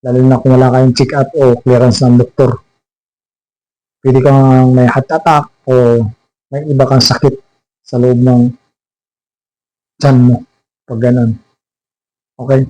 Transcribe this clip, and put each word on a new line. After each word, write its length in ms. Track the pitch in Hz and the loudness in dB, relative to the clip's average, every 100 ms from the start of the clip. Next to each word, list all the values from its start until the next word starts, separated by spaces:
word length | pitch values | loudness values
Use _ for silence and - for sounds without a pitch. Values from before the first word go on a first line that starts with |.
| 123 | -4
Lalo 120 | 123 | 0
na 160 | 131 127 | 2 0
kung 160 | 131 | 2
wala 160 | 127 127 | 2 2
kayong 240 | 127 131 | 2 0
check-up 400 | 123 131 147 139 | 0 -4 -2 -4
o 240 | 156 131 120 | 0 0 0
clearance 440 | - 123 123 107 127 | 0 2 2 0 2
ng 160 | 123 | 2
doktor. 400 | 123 - 127 117 _ _ _ _ _ _ _ _ _ _ _ _ _ _ | 0 -2 -2 -2 _ _ _ _ _ _ _ _ _ _ _ _ _ _
Pwede 160 | 135 131 | -2 0
kang 560 | 139 135 135 131 127 | 2 2 2 2 2
may 160 | 127 123 | 2 0
heart 240 | 131 123 | -2 -4
attack 320 | 156 165 151 147 _ - | -4 0 -2 -2 _ -2
o 320 | 127 120 117 107 117 _ _ _ | 0 2 0 -2 -10 _ _ _
may 160 | 139 156 | -12 -6
iba 240 | 135 131 | -2 0
kang 160 | 135 - | 0 -2
sakit 320 | - 147 - _ _ _ _ _ | -2 -2 -4 _ _ _ _ _
sa 160 | 123 | -4
loob 160 | 123 123 | -2 0
ng 320 | 127 123 123 120 _ _ _ _ _ _ _ _ _ _ _ _ _ _ | 0 0 0 -4 _ _ _ _ _ _ _ _ _ _ _ _ _ _
tiyan 160 | 143 131 | 0 4
mo. 240 | 123 120 - _ _ _ _ | 2 0 -6 _ _ _ _
Pag 100 | 117 123 | -4 -2
ganun. 260 | 123 117 110 _ _ _ _ _ _ _ _ _ _ | 0 -2 -6 _ _ _ _ _ _ _ _ _ _
Okay? 300 | 127 135 135 | -4 -2 -4